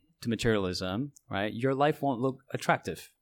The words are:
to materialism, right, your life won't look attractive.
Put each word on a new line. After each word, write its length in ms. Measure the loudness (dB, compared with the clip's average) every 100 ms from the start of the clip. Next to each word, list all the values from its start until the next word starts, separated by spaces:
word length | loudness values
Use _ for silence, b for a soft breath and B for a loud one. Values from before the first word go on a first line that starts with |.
| _ -8
to 80 | -4
materialism, 840 | 0 4 4 2 -2 -2 -2 -4 -8 -6
right, 240 | -2 -2
your 200 | 0 0
life 280 | 2 2 2
won't 200 | -2 0
look 220 | -2 -4 -8
attractive. 560 | -6 0 0 0 -8 -10 _